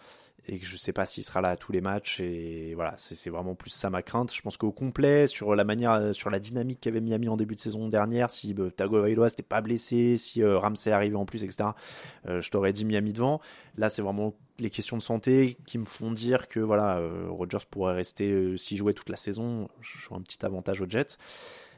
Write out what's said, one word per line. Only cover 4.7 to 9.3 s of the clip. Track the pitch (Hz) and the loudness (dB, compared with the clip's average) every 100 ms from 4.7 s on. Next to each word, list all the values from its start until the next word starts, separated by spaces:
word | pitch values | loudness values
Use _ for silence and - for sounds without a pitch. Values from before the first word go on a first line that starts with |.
complet, | - 131 139 143 147 143 | -2 -4 2 6 6 6
sur | - 104 104 | 2 2 4
la | |
manière, | 104 110 120 | 4 2 4
euh, | 110 107 | 4 2
sur | 98 101 | 0 -2
la | 101 | -2
dynamique | 104 123 127 123 | -2 -4 -4 -2
qu'avait | 120 113 | -2 0
Miami | 113 110 117 | 0 0 0
en | 110 | 0
début | 107 104 | 0 -2
de | |
saison | 113 107 110 | -6 -4 0
dernière, | 107 107 120 120 | 2 4 2 0
si, | - 104 98 | -2 -4 -2
euh, | 92 | -2
Tagovailoa | - 101 110 104 110 | 0 2 4 6 6
s'était | 117 | 4